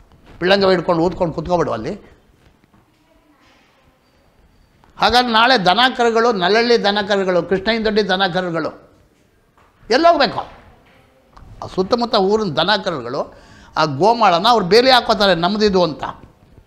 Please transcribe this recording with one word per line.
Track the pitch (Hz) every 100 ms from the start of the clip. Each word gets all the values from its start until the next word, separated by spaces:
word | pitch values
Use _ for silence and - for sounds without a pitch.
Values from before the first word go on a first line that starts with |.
| _ _ - -
ಪಿಳ್ಳಂಗ | 175 202 190
ಹಿಡ್ಕೊಂಡು | 185 160 170
ಊದ್ಕೊಂಡು | 170 160 175
ಕೂತ್ಕೊಬಿಡು | 160 160 175 147
ಅಲ್ಲಿ. | 117 120 202 - _ _ _ _ _ _ _ _ _ _ _ 311 294 _ _ _ _ _ _ _ _ _ _ _ _ _ _ _ -
ಹಾಗಾದ್ರೆ | 202 233 247
ನಾಳೆ | 220 240 254 180
ದನ | 190 254 233
ಕರುಗಳು, | 233 226 233
ನಲ್ಲಳ್ಳಿ | 208 175 214 233 233
ದನ | 196 202 196
ಕರುಗಳು, | 202 185 180
ಕೃಷ್ಣಯ್ಯನ | 170 190 202 226
ದೊಡ್ಡಿ | 220 214 196
ದನ | 190 196
ಕರುಗಳು | 175 180 165 147 - - _ _ _ _ _ _ _ _ _ -
ಎಲ್ಲೋಗ್ಬೇಕು? | 247 339 320 247 - - - - _ _ _ _ _ _ - - -
ಆ | -
ಸುತ್ತಮುತ್ತ | - 190 240 240 226
ಊರಿನ | 190 220 208
ದನ | 143 175 208
ಕರುಗಳು | 190 156 117 139 - - - - - -
ಆ | 156
ಗೋಮಾಳನ | 135 190 240 208 170 214
ಅವ್ರು | 233 175
ಬೇಲಿ | 214 262
ಹಾಕೋತಾರೆ | 247 233 208 202 170
ನಮ್ದಿದು | 180 208 214 190
ಅಂತ. | 170 135 - - - _ _ _